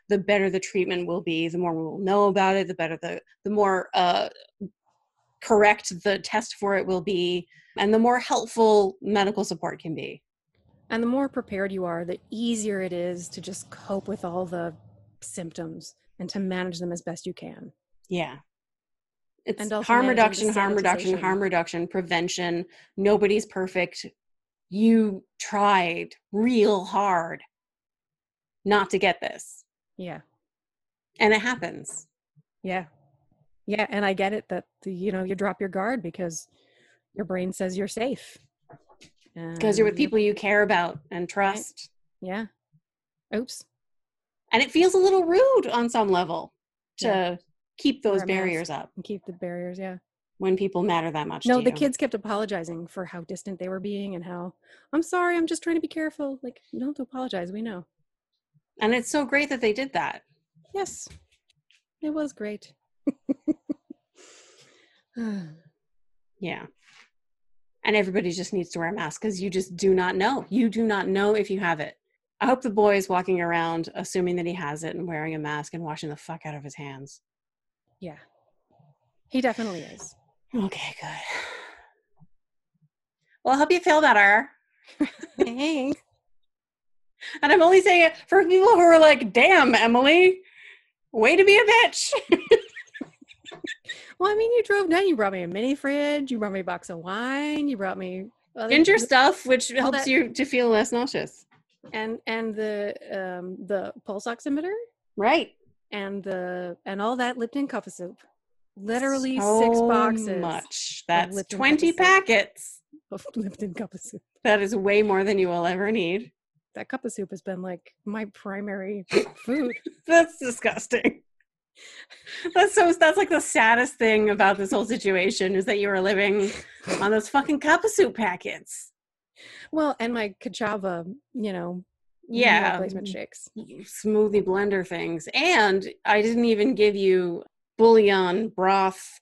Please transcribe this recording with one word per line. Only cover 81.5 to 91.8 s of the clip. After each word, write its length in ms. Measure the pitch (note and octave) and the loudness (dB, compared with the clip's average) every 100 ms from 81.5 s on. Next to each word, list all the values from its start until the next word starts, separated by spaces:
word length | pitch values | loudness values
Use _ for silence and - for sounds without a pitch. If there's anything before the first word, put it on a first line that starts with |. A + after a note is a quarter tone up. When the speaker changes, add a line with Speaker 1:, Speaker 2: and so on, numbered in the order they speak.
| - - - _ _ _ _ - _ _ _ _ _ _ _ _ _ _ _ | -14 -18 -20 _ _ _ _ -20 _ _ _ _ _ _ _ _ _ _ _
Speaker 1:
Well, 120 | - C#4 | 0 2
I 20 | |
hope 140 | D4+ | 4
you 80 | F4+ | 2
feel 220 | F#4 D4+ | 4 6
better. 480 | D4+ G#3 G3+ G#3 C#4 _ _ _ _ - | 6 6 6 6 2 _ _ _ _ -6
Speaker 2:
<laughs> 400 | D4 - E4+ - | -6 -6 -10 -4
Thanks. 600 | - A#3+ D4+ D4+ C4 D#4 _ _ _ _ _ _ _ _ _ _ _ _ - D4+ | -4 -2 -4 -2 -4 -6 _ _ _ _ _ _ _ _ _ _ _ _ -18 0
Speaker 1:
And 100 | C#4+ | 4
I'm 100 | F#4 | 8
only 200 | E4 F#4+ | 10 8
saying 220 | F#4+ F4 D#4+ | 8 8 6
it 80 | D#4+ - | 4 2
for 160 | F#4+ E4+ | 4 6
people 220 | F#4 G4+ | 6 8
who 100 | G#4 | 8
are 200 | E4+ E4 | 10 10
like, 320 | D#4 C#4 A3+ | 10 8 4
"Damn, 420 | A#3 D4+ F#4 B3+ A3+ | 4 6 8 6 6
Emily, 680 | A#3 A#3+ C4+ E4+ F#4 F#4 - - - - _ _ _ | 4 4 6 8 6 4 -4 -20 -20 -20 _ _ _
way 240 | A3+ A3+ E4 | 2 4 6
to 80 | G4 | 8
be 120 | G4+ | 8
a 60 | |
bitch." 480 | G#4 A#4 | 8 6